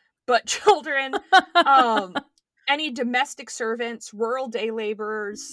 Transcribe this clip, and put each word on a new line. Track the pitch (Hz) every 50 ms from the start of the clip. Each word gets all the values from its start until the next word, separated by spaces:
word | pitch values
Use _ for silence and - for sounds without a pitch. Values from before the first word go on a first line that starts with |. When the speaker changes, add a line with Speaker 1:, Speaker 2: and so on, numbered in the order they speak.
| _ _ _ _ _
Speaker 1:
but | - 247 226 -
<laughs> |
children, | - - - - 415 392 311 262 311 285 269 269 269 330 392 - _ 381 359 - - -
um, | 349 330 277 277 262 254 233 220 214 196 185 180 - - _ _ _
Speaker 2:
<laughs> | _ _ _ _ _ 269
Speaker 1:
any | 285 302 311 294
domestic | 240 277 247 240 247 254 262 - - - 247 -
servants, | - - 233 220 226 233 233 233 233 - - -
rural | 214 202 226 226 254 262 262 240
day | 220 196 214 226
laborers, | 220 226 214 208 214 202 214 214 214 214 208 202 208 - - -